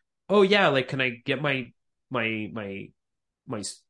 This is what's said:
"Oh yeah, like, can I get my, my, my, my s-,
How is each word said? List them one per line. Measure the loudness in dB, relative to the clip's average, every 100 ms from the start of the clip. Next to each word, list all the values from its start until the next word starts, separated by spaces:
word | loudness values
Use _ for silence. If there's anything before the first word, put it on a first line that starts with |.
| _ _ 0
"Oh | 4
yeah, | 6 6 4
like, | 4 0
can | 0
I | -2 -2
get | -4 -2
my, | -2 -2 -6 _ _ _ -6
my, | -4 -2 -4 -6
my, | -8 -10 -10 -14 _ _ _ _ _ -10
my | -10
s-, | -10 -14 _